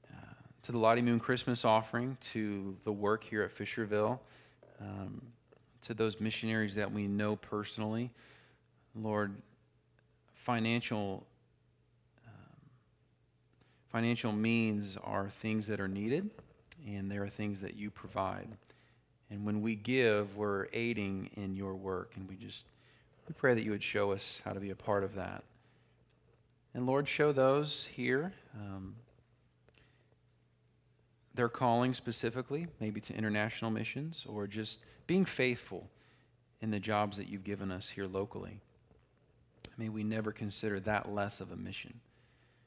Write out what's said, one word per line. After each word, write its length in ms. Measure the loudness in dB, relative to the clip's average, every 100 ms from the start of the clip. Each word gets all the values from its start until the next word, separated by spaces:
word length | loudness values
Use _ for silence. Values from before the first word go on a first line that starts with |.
| -20
uh, 220 | -20 -18 -20 -20 -14
to 80 | -4
the 80 | 6
Lottie 240 | 8 8
Moon 160 | 6 4
Christmas 440 | 4 2 2 2
offering, 540 | 6 6 4 -2 -2 -6 -6
to 420 | -4 -2 -2 -6 -6 -4
the 60 |
work 320 | 0 2 2
here 200 | 0 0
at 120 | 0 -2
Fisherville, 640 | -6 -4 0 4 4 2 -6 -20 -20 _ -20 -14
um, 400 | -10 -8 -8 -10 -14 -18 _ -20 _ _
to 100 | -6
those 260 | 0 0 2
missionaries 540 | -2 0 0 2 2
that 180 | 0 -2
we 160 | 0 0
know 280 | 2 2 0
personally. 720 | -4 -6 -4 -4 -2 -2 -4 -8 -20 -20 -20 _ _ _ _ -6
Lord, 400 | 0 0 0 -4 -14 _ _ _ _ _ _ _ _
financial, 880 | -8 0 2 4 2 0 -2 -2 -4 -10 _ _ _ _ _ _ _ _ _ -20
um, 320 | -20 -20 -20 -20 -20 _ _ _ _ _ _ _ _ _ _ _
financial 420 | 0 2 2 0
means 680 | 2 4 4 4 2 -2 -6
are 260 | -4 -2 -2
things 380 | -4 -2 -2 -2
that 120 | -2
are 80 | -2
needed, 440 | -2 0 0 -2 -8 -20 -20 -20 -14 -8
and 240 | -6 -4
there 100 | -4
are 80 | -4
things 320 | -4 -4 -4
that 140 | -6 -8
you 160 | -10
provide. 560 | -10 -6 -2 -2 -2 -8 -14 -20 -20 _ _ _ _ -10
And 160 | -4 -2
when 160 | 0
we 140 | 0 -2
give, 600 | 2 4 6 6 2 0
we're 300 | 0 0 0
aiding 560 | -2 0 0 -2 -2 -6 -6
in 200 | -4 -4
your 200 | -4 -4
work, 380 | -4 -4 -6 -10
and 120 | -12
we 80 | -12
just, 300 | -12 -14 -16 _ -20 -20 _ _ -12
we 60 |
pray 200 | 4 6
that 100 | 6
you 60 | 4
would 140 | 0
show 280 | 0 2 2
us 300 | 2 -2 -8
how 100 | -6
to 60 | -4
be 120 | -6
a 40 | -4
part 280 | 0 2
of 100 | 2
that. 300 | -2 -6 -8 -14 _ _ _ _ _ _ _ _ _ _ _ _
And 140 | -2 2
Lord, 200 | 2 2
show 240 | 4 4
those 560 | 6 6 6 2 -4 -8
here, 400 | -4 0 2 0 -6 -14 -12
um, 400 | -10 -8 -10 -12 -18 _ _ _ _ _ _ -20 -20 _ _ _ _ _ _ _ _ _ _ _ _ _ _ 0
their 120 | 0
calling 460 | 2 4 4 4
specifically, 720 | 0 -4 -2 -2 -2 -4 -4 -6 -4
maybe 200 | -4 -4
to 120 | -6
international 560 | -2 0 2 0 -2 -2
missions, 560 | -2 -2 -4 -6 -8 -8
or 200 | -6 -4
just 320 | -4 -6 -8 -16 -10 2
being 200 | 4 4
faithful 600 | 2 2 0 -4 -10 -12 -18 _ _ _ _ _ _
in 100 | -2
the 80 | -2
jobs 380 | 2 2 2 -2
that 100 | -8
you've 160 | -8
given 280 | -6 -4 -4
us 160 | -4 -6
here 200 | -6 -2
locally. 520 | -2 -2 -6 -10 -12 -18 _ _ -20 _ _ _ _ _ _ -14 -8
May 120 | -6
we 140 | -2
never 280 | -2 0 -2
consider 480 | -4 -6 -4 -2 -2
that 340 | 2 2 0
less 260 | -2 -2 -4
of 120 | -8
a 40 | -10
mission. 380 | -8 -8 -10 -14 -20 _ _ _ _ _